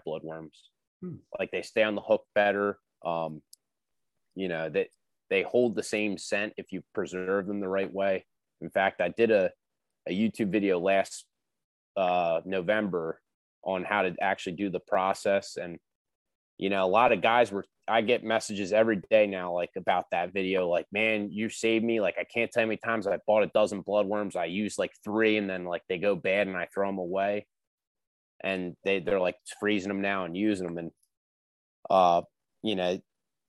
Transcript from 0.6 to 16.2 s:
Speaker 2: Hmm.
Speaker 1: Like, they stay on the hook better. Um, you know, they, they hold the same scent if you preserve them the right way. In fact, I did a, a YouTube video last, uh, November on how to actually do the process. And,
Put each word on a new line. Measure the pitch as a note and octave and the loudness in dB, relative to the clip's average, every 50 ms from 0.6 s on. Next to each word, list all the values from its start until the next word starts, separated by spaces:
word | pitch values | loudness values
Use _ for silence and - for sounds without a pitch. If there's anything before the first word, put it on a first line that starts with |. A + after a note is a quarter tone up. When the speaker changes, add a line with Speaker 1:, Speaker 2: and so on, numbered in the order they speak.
| _ _ _ _ _ _ _ - | _ _ _ _ _ _ _ -14
Speaker 2:
Hmm. | F#3 F3+ D3 - _ - - | -12 -12 -12 -14 _ -12 -6
Speaker 1:
Like, | - F#2+ - | -6 -6 -4
they | - F#2 | -4 -6
stay | E2+ - - A2+ G#2+ | -6 -2 2 2 2
on | A2 G#2 | 2 2
the | G2+ | -2
hook | - - A2 G#2+ - _ - | 2 2 2 2 0 _ 0
better. | G#2 G2+ G#2 G2 G2+ G2+ G2+ G2+ _ _ _ _ _ - | 2 2 4 2 2 0 0 -2 _ _ _ _ _ -6
Um, | E2+ E2+ E2 E2 D#2+ D#2 D2+ _ _ - _ _ _ _ _ _ _ _ _ _ _ _ _ _ _ - | -4 -4 -2 -4 -6 -8 -10 _ _ -20 _ _ _ _ _ _ _ _ _ _ _ _ _ _ _ -8
you | F2+ F#2+ | -6 -4
know, | F2+ E2+ D#2+ D#2+ D#2+ | -4 -2 -4 -4 -2
they, | D2+ G2 F#2 - _ _ _ _ _ _ _ - | -2 -2 -2 -2 _ _ _ _ _ _ _ 0
they | G2 G2 F2+ | 0 0 0
hold | - - A#2+ B2 A#2+ F#2+ | 2 2 2 2 2 0
the | G#2+ G2+ | -2 -4
same | - - G#2+ G#2+ G#2 G2 | -4 -2 -2 -2 -2 -4
scent | - - - G#2 G2+ G#2 A2 - | -4 -6 -4 -2 -2 -2 -4 -8
if | - - - G2 | -10 -12 -10 -10
you | F2 - _ - | -12 -12 _ -6
preserve | G#2+ F#2 D#2 F2 F#2 F#2 F#2 G2 G2+ F#2+ | -6 -6 -4 -6 -6 -2 0 0 -2 -2
them | G2 G2+ G2+ | -2 -4 -4
the | G2+ F#2 | -4 -2
right | F#2+ G2 G2 - | -2 -2 -2 -2
way. | - F#2+ G2 G2 F#2+ F#2 - _ _ _ _ _ _ - | -2 -2 0 0 0 -2 -4 _ _ _ _ _ _ -14
In | D#2+ E2 | -12 -4
fact, | - G2 F#2+ G2 - - | 0 0 0 0 0 0
I | F2+ F2+ | -2 -2
did | D#2+ - A#2 A2+ | 2 2 4 4
a, | A2 G2+ F#2 F2 - _ _ _ _ _ _ _ _ _ - | 4 4 2 2 -2 _ _ _ _ _ _ _ _ _ -8
a | D#2 | -6
YouTube | F2+ G2 A2+ G#2+ - - A2+ F#2+ | -2 0 0 0 0 -2 -2 0
video | F2 G#2+ G2 G2 F#2 F2 | 0 2 2 2 2 2
last, | E2+ F#2+ G2 G2 F#2+ - - - - _ _ _ _ _ _ _ _ _ _ _ _ _ - | 2 2 2 2 0 -2 -6 -16 -18 _ _ _ _ _ _ _ _ _ _ _ _ _ -4
uh, | G2 F#2+ F2+ F2+ F2+ F2 E2+ E2 E2 E2 | -2 0 2 2 2 2 2 0 -2 -2
November | F#2 F#2+ F#2+ F2 F2 G2 A2 G#2+ G2 F2 F2 D#2+ E2 - - _ _ _ _ _ _ _ _ - | -2 -4 -2 0 0 0 0 0 0 -2 -2 -4 -4 -8 -10 _ _ _ _ _ _ _ _ -6
on | F#2 F#2+ F2+ F2+ | -4 -4 -2 -2
how | - G#2 G2+ | 0 0 0
to | F#2+ F#2 E2+ - | 0 0 -2 -2
actually | - F#2+ G2+ - - F#2+ F2+ | -2 -2 -2 -2 -4 -8 -6
do | - G2+ G2 | -4 -4 -4
the | E2+ F2+ | -4 -6
process. | - - G#2 F#2+ F#2 F#2+ G2 - - G#2 G2 G2 - - - | -4 0 0 2 2 2 0 0 0 0 0 0 0 -4 -10
And, | C#2+ E2+ F2 E2+ - _ _ _ _ _ _ _ _ | -10 -10 -10 -12 -14 _ _ _ _ _ _ _ _